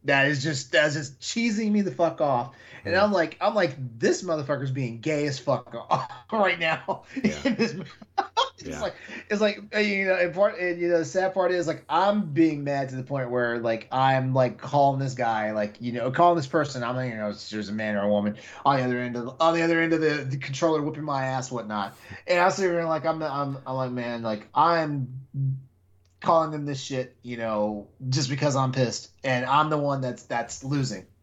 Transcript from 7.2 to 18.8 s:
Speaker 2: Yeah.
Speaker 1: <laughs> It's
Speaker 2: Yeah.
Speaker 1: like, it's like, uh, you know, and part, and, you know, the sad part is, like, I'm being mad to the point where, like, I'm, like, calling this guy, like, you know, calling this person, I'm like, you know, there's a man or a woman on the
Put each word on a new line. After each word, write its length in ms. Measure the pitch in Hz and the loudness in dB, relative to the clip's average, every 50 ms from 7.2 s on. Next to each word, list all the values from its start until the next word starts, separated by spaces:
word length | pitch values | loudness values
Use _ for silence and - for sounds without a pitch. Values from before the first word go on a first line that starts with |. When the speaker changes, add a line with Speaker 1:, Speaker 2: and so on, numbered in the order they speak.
Speaker 2:
Yeah. 140 | - 214 - - - | -2 0 -2 0 -2
Speaker 1:
<laughs> 400 | 277 226 - 233 185 139 185 175 - - _ - _ _ - - - _ 440 539 539 _ - | -2 0 0 0 -2 -2 -8 -12 -14 -16 _ -20 _ _ -6 -6 -2 _ -2 -2 -2 _ -14
It's 60 | - | -12
Speaker 2:
Yeah. 140 | - - - | -10 -8 -6
Speaker 1:
like, 140 | - 185 - - - - - - - - | -6 -6 -8 -10 -18 -16 -16 -16 -4 -4
it's 100 | 208 202 | 0 2
like, 200 | 214 208 208 208 208 - - | 2 2 0 -2 -10 -4 0
uh, 60 | 214 | 0
you 260 | 208 208 202 196 196 | 2 2 2 0 2
know, 100 | 190 185 | 2 4
and 180 | 180 180 175 160 | 4 2 0 4
part, 260 | 180 202 208 - 165 | 2 2 2 2 0
and, 220 | 180 180 170 170 | -2 -2 0 0
you 80 | 175 175 | 2 4
know, 80 | 175 165 | 4 2
the 60 | 160 | 2
sad 280 | 131 - 185 185 185 185 | 2 0 0 0 2 2
part 180 | 190 180 180 180 | 2 2 2 2
is, 120 | 180 165 | 2 0
like, 200 | 160 151 131 - | -2 -4 -6 -4
I'm 460 | - 151 170 190 202 208 214 190 156 143 | 0 2 4 4 4 4 2 0 0 4
being 320 | 160 165 160 151 143 143 | 4 4 4 4 0 -2
mad 240 | 139 143 139 135 131 | -2 -2 -2 -2 -4
to 80 | 131 | -6
the 60 | 127 123 | -8 -6
point 280 | 131 143 139 127 120 | -4 -4 -4 -2 0
where, 260 | 123 123 120 117 117 120 | 0 0 0 0 0 0
like, 280 | 117 117 113 113 - - | 0 0 -2 -2 -4 -4
I'm, 440 | 120 131 131 135 135 131 131 131 131 | 0 2 4 4 4 4 2 2 2
like, 240 | 131 127 120 123 | 4 2 2 0
calling 420 | - - - - 143 139 139 135 135 | -6 -8 0 4 4 4 4 4 2
this 140 | 135 135 - | -2 -4 -2
guy, 380 | 123 120 117 113 107 107 107 | 0 0 0 0 0 0 0
like, 260 | 107 107 104 104 - - | 0 -2 -2 -2 -4 -8
you 140 | 117 120 117 | -6 -6 -4
know, 180 | 120 117 131 | -2 -2 -2
calling 240 | 131 165 170 175 175 | 2 4 6 6 6
this 100 | 165 139 | 4 0
person, 360 | 135 - 160 143 120 - 127 120 | 0 0 0 0 0 -4 -6 -4
I'm 140 | 117 127 | -4 -2
like, 120 | 127 127 123 | -2 -4 -4
you 80 | 113 | -4
know, 140 | 110 107 104 | -4 -4 -6
there's 380 | 101 - - - 107 107 101 95 | -6 -8 -10 -8 -6 -6 -6 -6
a 20 | |
man 240 | 104 107 110 107 104 | -6 -4 -2 -2 0
or 60 | 101 | 0
a 80 | 101 104 | 2 2
woman 260 | 104 104 104 104 104 - - - - - - | 2 2 2 0 -4 -6 -14 -18 -18 0 2
on 100 | 139 139 | 2 2
the 60 | 135 | 4